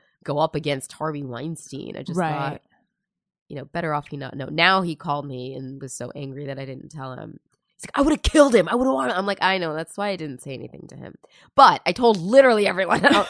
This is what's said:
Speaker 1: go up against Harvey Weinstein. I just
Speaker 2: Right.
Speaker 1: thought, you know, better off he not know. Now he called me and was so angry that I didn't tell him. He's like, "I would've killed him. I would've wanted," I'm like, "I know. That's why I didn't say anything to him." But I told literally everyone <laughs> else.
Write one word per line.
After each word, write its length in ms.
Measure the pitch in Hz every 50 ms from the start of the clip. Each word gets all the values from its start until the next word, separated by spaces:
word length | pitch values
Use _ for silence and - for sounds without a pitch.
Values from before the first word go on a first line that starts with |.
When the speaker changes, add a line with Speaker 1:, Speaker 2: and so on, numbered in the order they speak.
| _ _ _ _ _
Speaker 1:
go 140 | - 143 147
up 160 | 160 160 -
against 380 | 147 143 147 143 135 - - -
Harvey 280 | - 151 160 151 147
Weinstein. 720 | 143 127 120 117 135 165 165 - - - - 135 - - -
I 60 | -
just 160 | 135 - 165 180
Speaker 2:
Right. 140 | 175 160
Speaker 1:
thought, 280 | 151 147 139 139 143 - _ _ _ _ _ _ _ _ _ _ _ _ _ _ _ _ _
you 80 | _ -
know, 120 | 139 123
better 280 | - - 170 170 160 151
off 140 | 147 143 -
he 80 | 151
not 200 | 139 135 131 -
know. 100 | 143 131 139
Now 320 | 151 156 165 185 190 190
he 140 | 185 170 156
called 300 | - - 170 143 147 143
me 280 | 143 127 127 123 131 135
and 260 | 135 135 131 135 135
was 120 | 143 127 -
so 160 | - 123 - -
angry 300 | - 143 135 131 139 147
that 120 | 139 135 135
I 60 | 135
didn't 240 | 131 131 131 - -
tell 240 | - 151 135 131 127
him. 240 | - 107 110 104 - _ _ _ _ _ _ _
He's 100 | _ - -
like, 100 | - -
"I 40 |
would've 180 | 285 311 311 -
killed 340 | - - - 311 285 277 233
him. 140 | 214 165 170
I 60 | 214
would've 180 | 240 254 262
wanted," 220 | 269 262 262 247 208
I'm 80 | 180 196
like, 180 | 202 196 -
"I 140 | - 185 190
know. 160 | 190 175 160
That's 240 | 151 156 165 - -
why 120 | - 202 208
I 60 | 196
didn't 260 | 175 160 147 131 123
say 100 | - 143
anything 340 | 135 123 - - - - - -
to 80 | -
him." 180 | 135 131 - - - - _ _ - - - _
But 260 | - 269 214 160 - -
I 60 | -
told 260 | 180 - 254 240 214 185
literally 480 | 160 190 233 269 269 254 233 208 208
everyone 360 | 190 190 180 190 170 220 - 185
<laughs> 20 |
else. 200 | 285 277 202 202 -